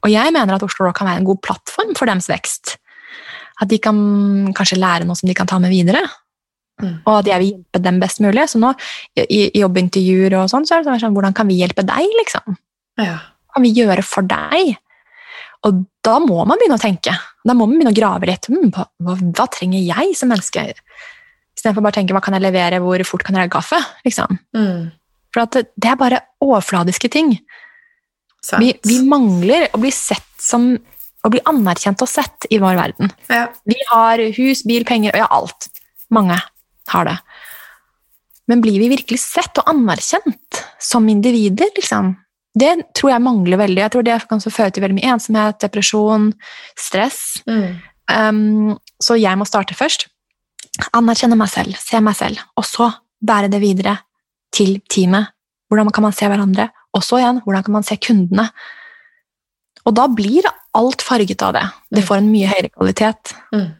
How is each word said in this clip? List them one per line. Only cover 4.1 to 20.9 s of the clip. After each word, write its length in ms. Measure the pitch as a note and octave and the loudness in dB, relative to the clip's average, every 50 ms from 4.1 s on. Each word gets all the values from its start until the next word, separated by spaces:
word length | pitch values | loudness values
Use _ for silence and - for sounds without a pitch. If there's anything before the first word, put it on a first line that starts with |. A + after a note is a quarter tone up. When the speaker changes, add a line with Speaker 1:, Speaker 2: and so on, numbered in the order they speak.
| G3+ G3+ G3+ G3+ G3 G3 G3 G3 G3 | 2 2 2 2 2 2 0 0 -2
Speaker 1:
kanskje 220 | - G3 F3+ F#3 F#3 | 0 -2 0 0 0
lære 240 | F#3 F#3 F3 E3+ E3+ | 0 0 0 0 -2
noe 140 | F3 F3+ - | -4 -4 -2
som 80 | - F#3 | -2 -2
de 80 | F3+ | 0
kan 140 | - F#3 F#3 | 0 -2 0
ta 60 | F#3+ F#3 | 2 2
med 80 | F3+ F3+ | 2 4
videre. 320 | F#3+ F#3 F3 E3+ G3 D4 G4 - - _ _ _ _ _ _ _ _ _ _ _ _ _ | 4 4 4 4 2 2 0 -2 -8 _ _ _ _ _ _ _ _ _ _ _ _ _
Speaker 2:
Mm. 140 | G#3 F#3 E3+ D#3+ - | -8 -8 -8 -4 0
Speaker 1:
Og 80 | - G#3+ G#3 | 2 2 2
at 100 | G3 G#3 | 2 2
jeg 140 | F#3+ F3+ | 2 2
vil 100 | F#3 G3 | 2 0
hjelpe 300 | G#3 F#3 F3+ _ - G3 F3+ | -2 -4 -14 _ -4 -2 0
dem 160 | F#3 F3+ F#3 | 2 2 2
best 240 | F3+ F#3 - - G#3 | 0 -2 0 0 2
mulig. 220 | G3+ G3 B3 D4+ D#4 | 2 4 2 2 2
Så 80 | - A3+ A3+ | 2 2 2
nå, 80 | B3 C4+ - - - - - - - _ - | 2 0 -2 -8 -16 -14 -16 -18 -8 _ -4
i, 300 | - - - G#3 G3+ - | -2 0 2 2 2 2
i 80 | - G#3 | 2 2
jobbintervjuer 760 | G3+ F#3 F3+ F#3 F#3 F3+ - G3 F#3 F#3 F#3 F#3 F#3+ F#3+ F#3+ F#3+ | 2 2 2 0 0 0 0 0 2 2 4 4 4 2 2 2
og 80 | F#3+ F#3+ | 0 0
sånn, 160 | A#3 C4+ D#4 | 0 -2 0
så 140 | D#4 E4+ E4 | 2 0 0
er 80 | D#4+ D4 | 2 0
det 80 | C4 A#3 A3+ | -2 -2 0
sånn, 80 | A3+ | 0
«Hvordan 240 | G3+ G3+ F#3+ G3 G3 | 0 0 0 0 0
kan 100 | - A3 G3+ | 0 0 0
vi 80 | F#3 F3+ | 2 2
hjelpe 240 | F3+ F3+ - - F#3+ | 0 0 0 -2 -2
deg, 240 | F#3+ - - E4 G4+ A4 A#4 | -2 0 0 0 0 0 0
liksom? 340 | A4+ - - - - A3+ F#3 - _ _ _ _ _ _ _ - A3 | -2 0 -4 -8 -6 -6 -10 -10 _ _ _ _ _ _ _ -6 -4
Speaker 2:
Ja. 140 | F#3 E3 D#3+ | -4 -6 -10
Speaker 1:
Hva 380 | - - _ _ _ _ - C#4 | -14 -18 _ _ _ _ 0 2
kan 80 | B3+ A#3+ | 2 4
vi 60 | G#3+ | 4
gjøre 240 | A#3+ A#3 G#3+ F#3 F3+ | 4 4 4 2 0
for 220 | G3 - - - F#3+ | -2 -4 -2 -2 -2
deg?» 540 | F#3 - D3+ D3+ D3+ - E4+ F#4+ D#4+ G#3 - _ _ _ _ _ _ _ - - - - - - - - _ - G#3+ | -2 -2 -4 -4 -2 0 0 0 0 -2 -4 _ _ _ _ _ _ _ -20 -20 -20 -20 -20 -20 -20 -20 _ -2 0
Og 160 | G3 F#3 F#3 _ _ _ _ A3 | 0 0 -2 _ _ _ _ 2
da 80 | A3+ C#4+ E4+ | 2 4 4
må 160 | C#4 F3+ E3+ E3+ G3+ | 2 2 2 2 0
man 80 | D4 | 2
begynne 240 | G#4+ B4 G4 C#4 A3 | 2 4 2 2 2
å 60 | - A3 | 0 -2
tenke. 240 | F#3 E3 - - F#3+ - - - - _ _ | -2 -2 -2 -4 -4 -4 -8 -14 -20 _ _
Da 80 | A3+ | 2
må 140 | B3 A#3+ A3+ G#3 | 2 4 4 4
man 80 | C4 | 4
begynne 160 | D#4+ D#4+ A#3+ | 4 4 4
å 80 | G#3 G#3+ | 4 4
grave 320 | A3 G3+ F#3 - F3+ E3+ | 2 2 0 -2 -2 -4
litt. 160 | F#3 - - - | -4 -4 -4 -2
«Hmm, 220 | B3 F4+ F4 G#3+ | 0 2 2 2
hva, 160 | - F#3 F#3 _ _ | 0 -2 -8 _ _
hva, 240 | _ F3 F3 F#3 F#3 | _ -6 -6 -4 -2
hva 300 | F#3 F3 E3 - D#3 - | -2 -2 0 0 -2 -2
trenger 320 | - - F3+ F#3 F#3 F#3+ F#3 | -2 -6 -4 -2 -2 0 -2
jeg 320 | F3 E3 F3+ D4+ G4 F4 | -2 0 0 0 -2 -2
som 160 | - - B3+ | 0 0 0
menneske?» 380 | A#3+ G3 - - - - - - - - _ _ | 0 0 -2 -4 -6 -6 -6 -6 -10 -14 _ _